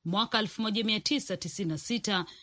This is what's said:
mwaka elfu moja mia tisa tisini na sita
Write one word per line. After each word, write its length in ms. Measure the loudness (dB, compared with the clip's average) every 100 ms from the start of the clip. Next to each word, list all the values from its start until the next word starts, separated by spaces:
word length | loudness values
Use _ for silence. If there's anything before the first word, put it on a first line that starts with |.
| -2
mwaka 340 | 0 2 2
elfu 220 | 2 0
moja 220 | 0 2
mia 160 | 2 2
tisa 380 | 2 0 0 -4
tisini 320 | -4 -2 -2
na 80 | -2
sita 480 | -2 -2 0 0 -2 -8